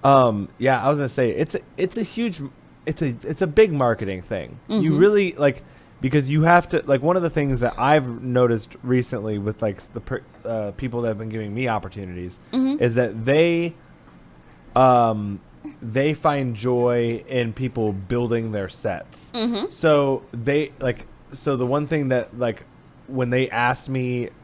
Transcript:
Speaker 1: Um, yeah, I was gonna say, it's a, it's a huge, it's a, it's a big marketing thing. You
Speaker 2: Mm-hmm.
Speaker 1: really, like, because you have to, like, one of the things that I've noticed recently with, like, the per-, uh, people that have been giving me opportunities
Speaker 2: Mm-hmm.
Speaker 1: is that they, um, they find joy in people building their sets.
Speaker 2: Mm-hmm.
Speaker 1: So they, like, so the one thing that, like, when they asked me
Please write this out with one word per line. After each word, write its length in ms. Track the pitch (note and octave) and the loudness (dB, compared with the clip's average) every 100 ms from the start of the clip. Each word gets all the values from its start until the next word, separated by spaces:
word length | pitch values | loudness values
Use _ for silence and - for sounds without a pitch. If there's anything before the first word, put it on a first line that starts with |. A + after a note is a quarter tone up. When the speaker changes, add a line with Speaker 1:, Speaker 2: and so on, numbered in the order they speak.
Speaker 1:
Um, 440 | - C#3 B2 G#2+ G2+ - | 6 6 6 2 -6 -2
yeah, 240 | B2 B2+ | 0 2
I 60 | A#2+ | 2
was 100 | D3 | 0
gonna 100 | C3+ | -2
say, 220 | - B2 | 0 0
it's 240 | - - | 0 -2
a, 60 | - - - | -4 -10 -6
it's 200 | F#3 - | -4 -4
a 60 | |
huge, 380 | G#3+ - A#3 E3+ C#3 - - - - | -6 -4 -4 -4 -12 -14 -20 -12 -8
it's 160 | D3+ | -4
a, 120 | D3+ A#2 | -4 -4
it's 180 | - D3+ | -8 -4
a 60 | F3+ | 0
big 260 | D3 A3 | 4 4
marketing 500 | D3 B2+ A2+ G2+ F#2 | 6 2 2 -2 -6
thing. 360 | - G2+ C2+ - - | -6 -6 -6 -14 -4
You 60 | A3 D#3+ | 0 2
Speaker 2:
Mm-hmm. 80 | D3 | 6
Speaker 1:
really, 340 | F#3+ G#3 F#3+ | 6 6 2
like, 280 | - C#3+ C3+ - - - - | 2 0 0 -12 -20 -20 -6
because 280 | C3 D3 C3+ | 0 0 2
you 140 | D3+ | 2
have 260 | D#3+ F3 E3+ | 4 4 2
to, 120 | D#3+ - | -4 0
like, 160 | C#3 | 0
one 140 | C#3+ F#3 | 2 0
of 60 | |
the 80 | E3+ | 0
things 300 | D#3+ C#3+ C3 | -2 -2 0
that 140 | A#2+ - | -2 0
I've 420 | B2+ D#3 B2+ A#2 | 2 2 2 -8
noticed 540 | B2+ B2 B2 A#2 - - | -2 2 4 2 -4 -14
recently 560 | B2 B2+ B2 A#2+ G#2+ G#2 | 0 0 0 -6 -4 -4
with, 240 | G2+ G#2+ | -4 -2
like, 180 | A2 G2 - | -4 -4 -12
the 80 | A#2 | -14
per-, 220 | - C3 - - | -8 -10 -10 -16
uh, 280 | A2+ A2+ G#2 G2+ | -8 -6 -6 -6
people 260 | B2+ A#2 | -8 -4
that 60 | A#2 | -4
have 100 | G#2 | -4
been 100 | A2 | -6
giving 260 | A2 G#2+ | -8 -6
me 140 | G#2 B2+ | -4 -2
opportunities 720 | G#2+ F#2+ G#2 F#2+ F2+ F2 - - | -2 -4 -12 -12 -10 -12 -14 -6
Speaker 2:
Mm-hmm. 300 | B3+ C4 C#4+ | -2 0 2
Speaker 1:
is 140 | B2 A#2 | 0 0
that 280 | A#2+ A2 | -4 -4
they, 500 | A2+ D3 E3+ E3+ E3+ E3 - - - - - - - - - | -2 2 2 2 -4 -8 -20 -20 -20 -20 -20 -20 -20 -20 -4
um, 680 | - C3 B2 A#2 A2 G#2 G2+ - - - - | 4 6 6 4 2 -4 -8 -12 -18 -18 -12
they 340 | A#2 A2+ D3 | -6 0 0
find 420 | D3+ E3 C#3+ C3 A2 | 2 0 0 -2 -2
joy 680 | A#2 B2 B2 A#2+ A#2 A#2 - | 0 2 2 2 0 -2 -4
in 240 | C3 A#2 | -2 -2
people 400 | A2 C3 B2 A2 | -2 -4 -2 -2
building 580 | G2 F#2+ A#2+ A#2+ A#2 A2+ | -2 -2 -2 0 0 -2
their 160 | G#2+ F#2+ | -4 -6
sets. 640 | - G#2+ F2 - - - | -6 -6 -6 -10 -18 -10
Speaker 2:
Mm-hmm. 360 | - A3+ A3+ C4+ | -4 -2 -2 -6
Speaker 1:
So 540 | - D#3+ D3 C#3 C3+ - | 0 4 4 4 -2 -6
they, 400 | A#2+ A2+ C#3+ D3 - | -8 -2 0 -2 -4
like, 260 | C3 A#2+ - - - | -4 -4 -8 -20 -20
so 240 | C#3 - C3+ | -8 -4 -2
the 100 | B2 | 0
one 200 | C#3+ D3 | -2 0
thing 220 | D#3+ C3+ | -2 0
that, 280 | B2+ A2 A#2+ | 0 -2 -4
like, 280 | A#2+ A2 - - - - - | -4 -4 -12 -20 -20 -20 -10
when 240 | C3 B2 | -4 0
they 180 | B2+ C3 | 0 0
asked 380 | A2+ B2 B2+ - | 0 0 0 -4
me 420 | C3+ B2+ B2 A#2 - | -4 -2 -4 -6 -10